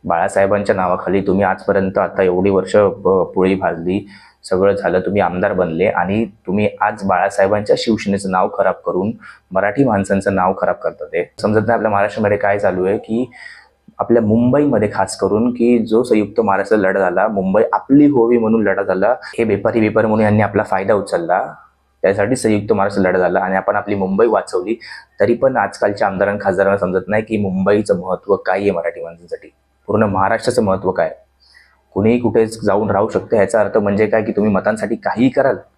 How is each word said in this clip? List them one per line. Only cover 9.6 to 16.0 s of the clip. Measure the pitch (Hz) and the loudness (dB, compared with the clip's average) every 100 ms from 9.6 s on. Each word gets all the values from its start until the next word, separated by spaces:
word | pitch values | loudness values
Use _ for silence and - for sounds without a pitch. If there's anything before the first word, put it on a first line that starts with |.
| 101 104 | -2 0
माणसांचं | 135 104 95 98 98 95 | 2 2 0 0 0 0
नाव | 92 95 | 0 0
खराब | 90 90 | -2 -2
करतात. | 90 - - | -6 -8 -8
ते | 85 87 - | -6 -6 -4
समजत | 104 107 101 | 0 0 0
नाही | |
आपल्या | 117 110 | 0 0
महाराष्ट्रामध्ये | 101 104 113 104 101 | 0 0 0 0 0
काय | 104 104 | 0 0
चालू | 101 92 95 | 0 0 0
आहे, | 104 | -2
की | - 113 131 - - - _ _ - - | -2 -4 -4 -10 -20 -20 _ _ -20 -8
आपल्या | - 117 | 2 2
मुंबईमध्ये | 110 113 123 143 147 113 104 | 4 2 4 2 2 0 -2
खास | 101 95 - | -2 -4 -2
करून, | 95 107 120 | 0 0 0
की | 120 117 120 107 | 0 2 2 2
जो | 110 | 0